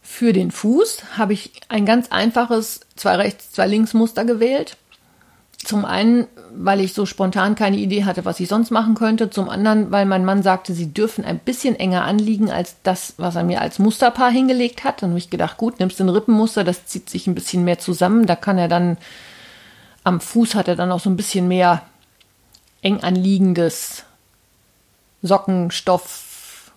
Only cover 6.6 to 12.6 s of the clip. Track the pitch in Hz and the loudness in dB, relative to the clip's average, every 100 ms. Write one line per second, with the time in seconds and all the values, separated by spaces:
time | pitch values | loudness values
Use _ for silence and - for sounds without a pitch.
6.6 | 180 196 190 196 196 - 190 190 190 214 | 0 0 0 -2 -4 -2 -2 0 0 0
7.6 | 208 202 202 202 202 175 180 170 175 208 | 0 0 0 0 0 -2 -6 -6 -2 0
8.6 | 226 226 226 220 226 220 214 - 185 - | 2 0 2 2 2 0 0 -2 -6 0
9.6 | 214 214 190 196 196 190 185 196 190 185 | 2 2 4 2 4 2 2 2 2 0
10.6 | - 170 165 147 220 - - 165 - 254 | -2 -6 -6 -2 -2 -2 -6 -6 -4 -2
11.6 | 269 226 185 185 - 208 214 214 208 - | -2 0 0 0 0 0 0 0 0 -2